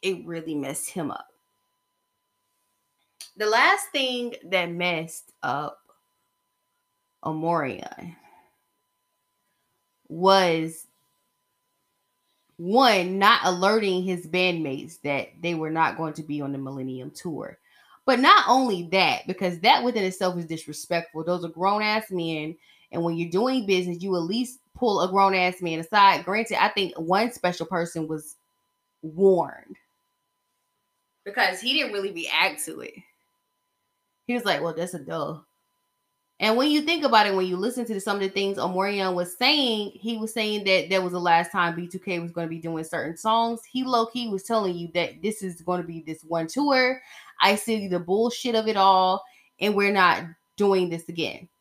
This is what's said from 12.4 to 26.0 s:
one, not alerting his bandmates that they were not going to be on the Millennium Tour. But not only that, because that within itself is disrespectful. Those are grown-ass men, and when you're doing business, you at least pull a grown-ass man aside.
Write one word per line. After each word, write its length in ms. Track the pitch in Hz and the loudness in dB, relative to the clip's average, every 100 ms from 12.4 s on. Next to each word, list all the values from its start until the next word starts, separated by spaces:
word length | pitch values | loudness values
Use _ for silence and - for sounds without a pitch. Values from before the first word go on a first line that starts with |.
| _ _ | _ _
one, 600 | 170 226 262 202 180 190 | 0 4 6 4 2 4
not 220 | 202 233 | 4 6
alerting 580 | - 180 190 220 208 180 | 4 2 2 2 2 0
his 240 | 185 180 160 | -2 -4 -2
bandmates 760 | 180 185 175 156 135 - - | 0 0 0 -4 -6 -10 -10
that 300 | 147 139 - - | -4 -4 -6 -8
they 140 | 170 | -4
were 160 | 170 156 | -4 -2
not 260 | 160 160 - | 2 2 2
going 160 | 160 | -8
to 100 | 156 | -8
be 200 | 156 147 | -8 -6
on 100 | 143 | -6
the 60 | 139 | -6
Millennium 520 | 135 135 131 131 131 | -8 -8 -8 -8 -12
Tour. 480 | - 180 147 - - _ _ _ _ | -12 -10 -8 -10 -16 _ _ _ _
But 160 | - 247 | 0 4
not 240 | 277 403 - | 8 6 8
only 360 | 254 254 190 170 | 4 4 -2 0
that, 340 | 185 170 127 - | 2 2 2 -4
because 340 | 185 185 175 | -4 -2 0
that 220 | 196 - | 4 4
within 220 | 240 233 | 2 0
itself 320 | 190 185 185 175 | -2 0 -2 -2
is 80 | |
disrespectful. 800 | 165 160 - 151 - 170 165 156 | -6 -8 -10 -14 -4 -4 -4 -10
Those 180 | 160 180 | -4 -4
are 60 | 170 | -4
grown-ass 640 | 165 185 208 214 214 214 | -2 0 0 0 -2 -2
men, 440 | 185 165 156 156 170 _ _ _ | -4 -4 -4 -6 -12 _ _ _
and 100 | - | -4
when 140 | 170 165 | -2 -2
you're 140 | 170 | -2
doing 340 | 175 247 262 | 0 0 0
business, 380 | 202 185 180 170 | 2 0 0 -6
you 120 | 190 | -2
at 80 | 185 | -2
least 380 | 165 220 247 - _ - | -2 -4 -4 -8 _ -4
pull 240 | 247 196 | 0 2
a 80 | 180 | 2
grown-ass 540 | 190 196 190 180 180 | 4 4 4 0 -2
man 180 | 175 160 | -6 -6
aside. 460 | 165 214 | -2 6